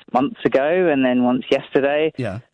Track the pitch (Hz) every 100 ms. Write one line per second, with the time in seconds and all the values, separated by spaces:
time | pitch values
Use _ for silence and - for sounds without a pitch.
0 | - 123 139 - 131 135 147 180 175 139
1 | 127 123 123 127 - 135 - 147 139 147
2 | 160 - 117 101 -